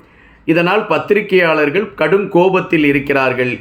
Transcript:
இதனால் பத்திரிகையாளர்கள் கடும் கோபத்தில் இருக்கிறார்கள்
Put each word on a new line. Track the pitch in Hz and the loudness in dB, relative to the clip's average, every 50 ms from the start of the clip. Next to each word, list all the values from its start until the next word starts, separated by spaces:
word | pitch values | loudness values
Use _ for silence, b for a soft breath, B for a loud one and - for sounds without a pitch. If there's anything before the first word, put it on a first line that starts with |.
| b b b b b b b b b | b b b b b b b b b
இதனால் | - 160 170 170 175 190 214 208 | -2 0 0 0 0 0 -2 -2
பத்திரிகையாளர்கள் | - 160 147 - - 208 208 208 202 190 180 175 165 156 156 151 143 139 190 220 208 - | -2 -2 -4 -2 0 0 0 0 0 2 2 2 2 2 0 0 0 0 -2 -4 -4 -4
கடும் | - 160 156 180 202 202 - | -4 0 0 0 0 0 0
கோபத்தில் | - 170 180 190 180 185 175 - 175 160 151 | 2 2 2 2 2 0 0 0 0 0 2
இருக்கிறார்கள் | 143 139 139 135 139 139 139 135 127 123 120 127 127 117 - | 2 2 0 0 0 0 0 0 0 0 -2 -2 -4 -4 -4